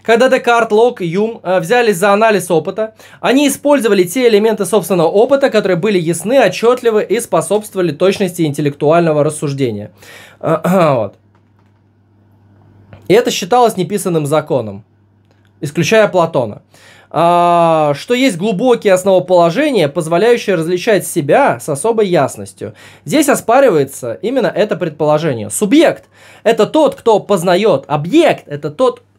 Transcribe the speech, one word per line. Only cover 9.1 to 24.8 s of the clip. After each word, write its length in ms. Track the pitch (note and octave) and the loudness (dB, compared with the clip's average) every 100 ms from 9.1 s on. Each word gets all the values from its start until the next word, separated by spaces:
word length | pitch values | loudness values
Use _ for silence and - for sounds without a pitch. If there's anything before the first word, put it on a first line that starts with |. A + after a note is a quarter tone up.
| D3+ | 0
рассуждения. 680 | C3+ - D3 C#3 B2+ G#2 G#2+ _ - - - - | -2 -2 -6 -4 -4 -6 -12 _ -20 -20 -20 -8
<clears throat> 0 | |
Вот. 760 | - D#3+ E3+ F#3+ D#3+ B2+ G2+ - _ _ _ _ _ _ _ _ _ _ _ _ _ _ _ - - - - | -4 -2 0 2 2 0 -4 -10 _ _ _ _ _ _ _ _ _ _ _ _ _ _ _ -20 -20 -12 0
И 60 | |
это 160 | G3 B3 | 2 2
считалось 460 | - F3 B3 A#3 F3+ | -4 0 2 2 0
неписанным 500 | D#3+ G3+ F#3+ E3 D3 | -4 -4 -2 -2 0
законом, 580 | D3+ D3 C#3+ A2 G2 - _ _ _ _ _ _ _ | -2 -2 -4 -4 -12 -20 _ _ _ _ _ _ _
исключая 480 | D3+ - E3+ A3 G3+ | -8 -4 2 2 2
Платона, 540 | F3+ E3 D3+ A2+ - - _ - - _ | 2 0 -2 -4 -8 -20 _ -20 -20 _
а, 840 | D3+ E3+ F3 F3 E3+ E3+ D#3+ D3+ | 0 2 4 2 2 2 2 0
что 200 | C#3+ - | -2 -4
есть 220 | B3 C4+ E3+ | 0 0 0
глубокие 560 | G#3 F#3 B3+ A#3 G#3 | -4 -2 0 0 2
основоположения, 960 | F#3 G3 F#3 F3+ F3+ E3+ F3 D4+ A#3 D3 | 2 2 0 2 2 4 2 0 0 0
позволяющие 680 | F3 D#3+ E3+ A3+ A#3+ A3+ F3+ | -2 -2 0 2 2 0 -2
различать 500 | E3 F3+ G3+ G3 E3+ | -2 -2 0 0 -2
себя 520 | E3+ D3 G#3+ C4+ A#2+ | -4 0 2 2 0
с 80 | - | -6
особой 400 | C#3+ A3 A3+ G3+ | -4 -2 0 0
ясностью. 640 | E3+ C3 - G2 - G#2 - - - | 0 0 -4 -16 -14 -14 -14 -20 -16
Здесь 240 | - C4+ D4 | -2 0 0
оспаривается 880 | A#3 - B3 C4+ D#3+ C3+ - A#2+ | 0 2 2 4 2 -2 -6 -10
именно 320 | A2+ G#3 C4+ F#3 | -8 -4 -2 -2
это 280 | D#3 G#3 | -2 -2
предположение. 760 | E3+ | -4